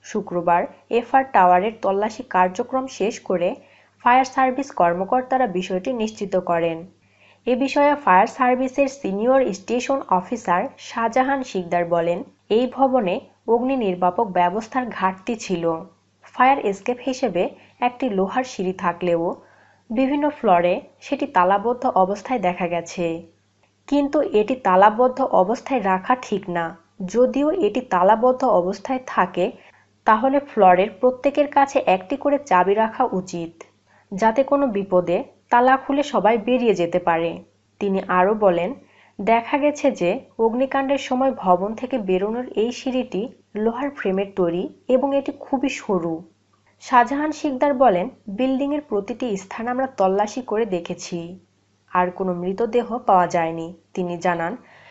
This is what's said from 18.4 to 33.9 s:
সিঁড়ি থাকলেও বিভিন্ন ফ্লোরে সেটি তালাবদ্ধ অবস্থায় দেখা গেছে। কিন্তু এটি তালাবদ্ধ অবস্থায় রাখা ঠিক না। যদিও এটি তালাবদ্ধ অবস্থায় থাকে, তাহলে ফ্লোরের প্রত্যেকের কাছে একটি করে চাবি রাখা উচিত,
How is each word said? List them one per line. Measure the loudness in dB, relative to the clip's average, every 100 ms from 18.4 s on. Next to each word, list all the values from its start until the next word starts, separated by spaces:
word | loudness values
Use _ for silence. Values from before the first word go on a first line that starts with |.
সিঁড়ি | -6 -4 -6
থাকলেও | -2 -4 -2 0 0 -2 -6 -14 _ _ _ _
বিভিন্ন | -2 0 2 -2
ফ্লোরে | 0 4 4 4 0 -6 _
সেটি | -8 -4 0
তালাবদ্ধ | 2 4 2 0 -2 0
অবস্থায় | 2 2 0 -4 -2
দেখা | -2 -2 -4
গেছে। | -4 -6 -4 -4 -4 -10 _ _ _ _ _ -2
কিন্তু | 0 0 0
এটি | 2 0 0 0
তালাবদ্ধ | 2 6 6 6 0 2
অবস্থায় | 0 2 2 0 -2 -2
রাখা | 0 -2 0 -4
ঠিক | -2 -6 -4
না। | -6 -6 -10 _ _ -6
যদিও | 2 2 2 -2
এটি | 0 0 -2
তালাবদ্ধ | -2 2 4 4 2 2 2
অবস্থায় | 2 0 -6 -6 -8 -4
থাকে, | -2 0 0 -4 -4 -20 _ _ _ 2
তাহলে | 4 4 0
ফ্লোরের | -2 4 6 6 4
প্রত্যেকের | 2 0 2 -2 0 2
কাছে | 2 2 0
একটি | 2 0 0 -4
করে | 0 -2
চাবি | 2 2 4
রাখা | 2 0 0 -2
উচিত, | -2 -6 -10 -10 -12 -20 _ _